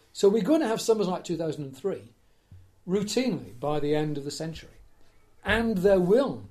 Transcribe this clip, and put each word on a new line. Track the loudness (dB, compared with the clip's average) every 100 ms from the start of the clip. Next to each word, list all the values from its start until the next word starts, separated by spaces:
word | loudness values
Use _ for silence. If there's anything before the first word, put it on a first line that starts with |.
| _
So | 2 4
we're | 4
gonna | 4 2 2
have | -2
summers | 0 0 0
like | -4
two | -4 -4
thousand | -4 -6 -10
and | -8
three | -8 -8 -12 _ _ _ _ -20 -20 _ -4
routinely | -2 0 -2 -2 -4 -8 -8
by | -4 -2
the | 0
end | 0 -2 -4
of | -8
the |
century. | -10 -10 -12 -18 -20 -20 _ -20 _ _ _
And | -2 0 0 2
there | 4 4
will | 6 4 4 -4 -14